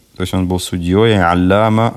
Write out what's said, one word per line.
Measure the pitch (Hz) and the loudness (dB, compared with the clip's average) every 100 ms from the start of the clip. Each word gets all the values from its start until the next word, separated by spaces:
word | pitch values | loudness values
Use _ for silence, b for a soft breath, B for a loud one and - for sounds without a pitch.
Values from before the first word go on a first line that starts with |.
| _ - | _ -12
то | |
есть | - | -6
он | 95 90 | -4 -2
был | 90 | -4
судьёй, | - 92 87 95 113 | -4 -6 -2 2 2
Аль-Аллама, | 104 85 90 92 98 110 110 117 | 2 2 2 2 2 2 0 -2